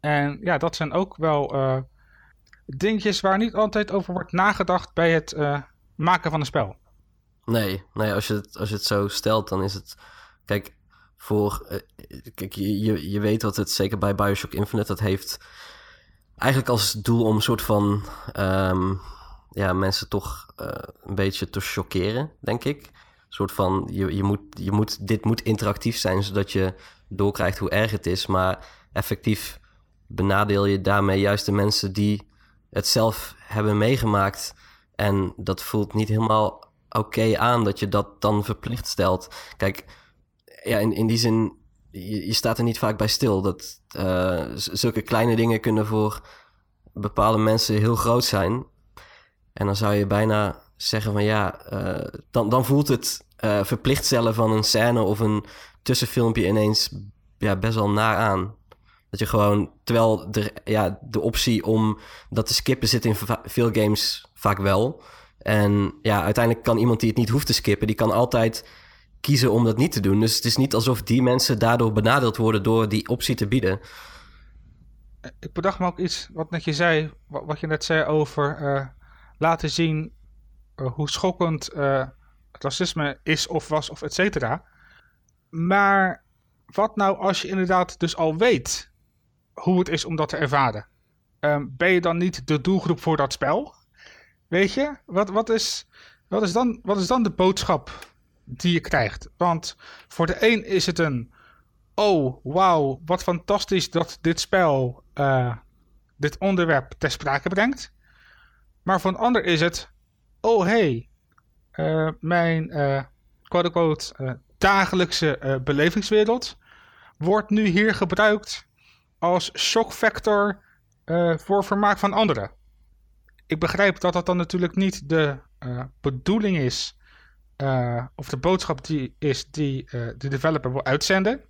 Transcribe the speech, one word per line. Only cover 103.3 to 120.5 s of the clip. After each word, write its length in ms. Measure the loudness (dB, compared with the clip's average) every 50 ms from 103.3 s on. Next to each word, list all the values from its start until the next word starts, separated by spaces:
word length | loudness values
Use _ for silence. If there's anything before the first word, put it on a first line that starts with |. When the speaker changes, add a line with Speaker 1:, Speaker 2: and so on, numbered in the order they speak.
| -2 -2 0 0 0 0 0 0 0 0 0 0
Speaker 1:
dat 280 | -2 -2 -2 -2 -6 -4
dit 200 | _ -2 0 0
spel, 640 | -2 0 2 4 4 4 4 2 0 -2 -4 -8 _ _ _
eh, 440 | -2 0 2 2 2 2 0 -4 -8 -12 _ _ _ _ _ _ _ _ _ _
dit 220 | _ -4 -4 -4 -2
onderwerp 540 | -2 0 2 2 2 2 2 0 0 -4 -12 -4
ter 120 | -4 -4
sprake 380 | -4 -2 -4 -2 -2 -2 -2 -2
brengt." 440 | 0 0 0 0 0 -4 -10 -18 _ _ _ _ _ _ _ -20 -20 _ _ _ _ _ _ _ _ _ _
Maar 180 | 0 0 2
voor 100 | 2 0
een 60 | -2
ander 280 | 2 2 2 2 2 2
is 160 | 2 2 2
het, 300 | 2 0 0 -4 -12 -12 _ _ _ _ _ _ _ _ _ _
"Oh, 240 | _ 2 4 4 4
hey, 440 | 4 4 4 2 2 0 -2 -6 _ _ _ _ _ _ _ _ _ _ _ _ _
eh, 380 | _ -4 -2 0 0 0 0 -2 -4 -6
mijn, 500 | -4 -2 0 2 2 2 0 -2 -2 -4
eh, 320 | -2 -2 0 0 0 -2 -4 -8 _ _ _ _ _ _ _
quote-unquote, 720 | _ 0 0 0 2 2 2 2 2 2 0 -4 -12 -10
eh, 160 | -8 -8 -8 -8 -10 _ _ _ _
dagelijkse, 800 | 2 4 4 4 2 2 2 0 0 0 0 0 0 0 0 -2
eh, 180 | -2 -2 -2 -2 0
belevingswereld 920 | -2 0 2 2 2 2 0 -2 2 2 2 4 2 0 -2 -2 -8 -14 _ _ _ -20 -20 -20 _ _ -20 -20 -20 _
wordt 340 | _ -2 0 0 0 0 2
nu 160 | 0 2 2
hier 280 | 4 4 4 4 2 2
gebruikt 720 | 0 0 -2 2 4 4 4 4 2 -2 -8 -12 -12 -12 _ _ _ _ _ _ _ _ _ _ _
als 320 | 0 2 2 2 0 -2 -6
shockfactor, 1080 | -4 -2 0 2 2 0 0 -2 0 0 0 0 2 0 2 2 2 2 0